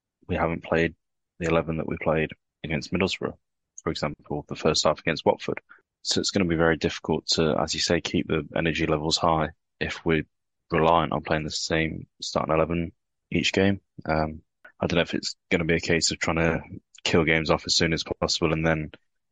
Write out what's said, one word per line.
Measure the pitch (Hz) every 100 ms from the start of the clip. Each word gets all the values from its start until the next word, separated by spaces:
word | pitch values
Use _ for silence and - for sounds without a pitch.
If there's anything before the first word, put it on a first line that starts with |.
| _ _ -
we | 87
haven't | 82 82
played | - 82 82 - _ _ _ -
the | 85
eleven | 82 80 80
that | -
we | 80
played | - 80 76 - _ _
against | 82 78 65
Middlesbrough, | 90 92 - - - _ _ _ -
for | -
example, | 76 76 73 - 73 -
the | 69
first | 82 73 80
half | 76
against | - 76 -
Watford. | - - - - - _ _
So | - -
it's | -
gonna | 101 90
be | 80
very | 82 80
difficult | 82 - - 78 -
to, | - 80 -
as | 73 80
you |
say, | - 85
keep | - 87 -
the | 80 73 -
energy | 82 78 80
levels | 78 78 73
high | 87 80 78 - _ -
if | 78 -
we're | 82 78 73 _ _ _ -
reliant | 82 80 85 78
on | -
playing | - 78
the | 78
same | - - 82 80 90 - _
starting | - - -
eleven | 80 78 85 85 - _ _ -
each | 87 -
game. | - 98 98 _ - -
Um, | 78 78 80 - _ - -
I | 90
don't | 87
know |
if | 80
it's | - - - -
gonna | 92 82
be | 82
a |
case | - 85 -
of | 82
trying | - 82
to | 82 73 - - - -
kill | - 90
games | 78 80 76
off | 80 -
as | -
soon | 82
as | 80
possible, | - - 82 - 82
and | 80 80
then | 80 76 - _ _ _